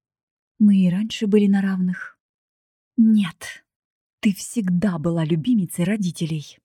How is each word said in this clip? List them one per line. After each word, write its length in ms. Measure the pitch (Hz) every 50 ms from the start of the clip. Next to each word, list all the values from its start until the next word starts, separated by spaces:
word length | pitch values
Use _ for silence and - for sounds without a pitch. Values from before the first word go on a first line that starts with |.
| _ _ _ _ _ _ _ _ _ _ _ -
«Мы 180 | 214 208 202
и 140 | 190 185 180
раньше 360 | 170 190 220 220 - - 226
были 200 | 202 202 208 208
на 140 | 202 196 196
равных». 580 | 196 196 190 185 185 180 180 - - - - _ _ _ _ _ _ _ _ _ _ _ _ _ _ _ _
«Нет, 680 | - 226 220 220 214 202 165 - _ - - - - _ _ _ _ _ _ _ _ _ _ _ _
ты 120 | - 220 185
всегда 640 | - - - - 240 202 185 180 175 185 208 175 160
была 260 | 147 170 170 170 160
любимицей 600 | 147 175 160 139 247 254 214 180 - - - 175
родителей. 760 | 170 214 220 196 180 - - 175 151 160 156 143 - - _